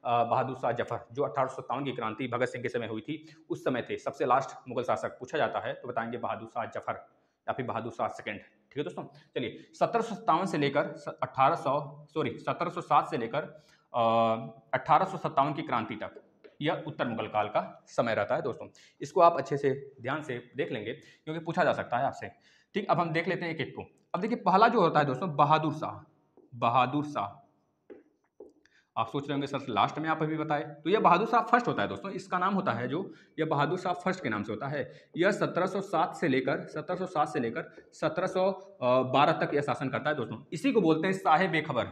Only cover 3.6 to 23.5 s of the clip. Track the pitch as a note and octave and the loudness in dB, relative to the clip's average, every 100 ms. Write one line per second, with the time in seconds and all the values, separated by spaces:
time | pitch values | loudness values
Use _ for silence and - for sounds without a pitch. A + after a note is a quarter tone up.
3.6 | - B2 A2+ G#2 - - C#3 B2 - - | -2 -2 -4 -6 -6 -4 2 2 2 -12
4.6 | - A#2+ A#2+ A#2+ A#2+ - B2 D#3+ A#2 G#2+ | -8 -6 -2 -2 -2 -8 -8 -2 0 -2
5.6 | G#2+ - B2 A#2 A#2 A#2+ A2+ G#2+ A2+ A#2+ | -6 -10 -8 -6 -4 -6 -6 -8 -8 -8
6.6 | A2 A2 - - - _ _ _ - A2 | -8 -8 -6 -8 -10 _ _ _ -6 -6
7.6 | A#2+ A2 A2+ - A2 - - G2+ - _ | -4 -4 -6 -4 -4 -4 -10 -10 -12 _
8.6 | _ C3 D3 E3 C3+ - _ - A#2 - | _ -8 -8 -8 -14 -16 _ -6 -6 -8
9.6 | - - E3+ A#3 A3+ G#3 - D#3+ F#3 D#3+ | -20 -2 0 2 -2 -4 0 2 2 0
10.6 | C#3+ C#3+ D3+ C#3+ - - C3 - C3+ E3 | 2 2 0 -4 -12 -6 -6 4 4 4
11.6 | C#3 C#3 D3 - - D#3+ C3+ - - C3+ | 0 -2 -2 -14 -10 -4 -4 -4 -4 -2
12.6 | F3 E3+ D#3+ D3 - D3+ A2+ C#3+ - - | -2 -4 2 4 4 -2 -2 -2 -4 -12
13.6 | _ _ _ B2 A2+ A2+ A2+ A2+ C#3 - | _ _ _ 2 4 6 4 2 -4 -14
14.6 | _ B2+ - D#3 F#3+ E3+ D#3+ D3 C#3 D#3 | _ -4 4 4 4 -2 -2 2 2 0
15.6 | D#3 B2 A2 A2 F#2 - - _ - _ | -2 -2 -2 -6 -10 -12 -20 _ -20 _
16.6 | D3 F#3 D#3 D3 C3+ A2+ G#2+ G#2 G#2 - | -2 -2 -6 -4 -4 -2 -2 -2 0 -2
17.6 | F#2+ - _ - A#2+ G#2+ G2+ C3+ D3+ A2 | -4 -12 _ -2 0 0 0 0 -2 -6
18.6 | - _ - _ C#3 - E3+ E3+ B2+ C#3+ | -12 _ -20 _ -4 6 6 6 -2 0
19.6 | C#3 C3 - - A#2+ D3 D3 B2 A#2+ B2 | 0 -2 -6 -12 -6 -6 -4 -8 -10 -6
20.6 | C3+ B2 G#2 - - - - D#3+ D#3+ D#3+ | -4 -4 -6 -10 -14 -18 -10 -8 -6 2
21.6 | D3+ G#2 F#2+ A#2+ C3 - G2+ - _ _ | 2 2 0 0 -2 -4 -12 -14 _ _
22.6 | _ - G#3 E3 E3+ D#3 E3+ F3 F3 | _ -6 0 2 2 0 0 -2 -4